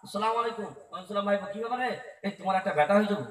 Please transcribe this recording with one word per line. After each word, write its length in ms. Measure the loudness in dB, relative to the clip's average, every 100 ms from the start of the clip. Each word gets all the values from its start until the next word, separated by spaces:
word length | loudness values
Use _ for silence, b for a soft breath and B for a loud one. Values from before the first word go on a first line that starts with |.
আসসালামু 320 | -8 -2 0 2
আলাইকুম।" 260 | 0 -4 -10
"ওয়ালাইকুম 360 | -12 -14 -14
আসসালাম 200 | -4 -2 2
ভাই, 80 | 0 0
কি 60 | -6
ব্যাপারে?" 260 | -4 -2 -2 -4 -10 -8 -8
"এই 60 | -4
তোমার 160 | 0 0
একটা 120 | 2 2
বেটা 160 | 6 6
হয়েছে 180 | 4 0
গো 80 | -4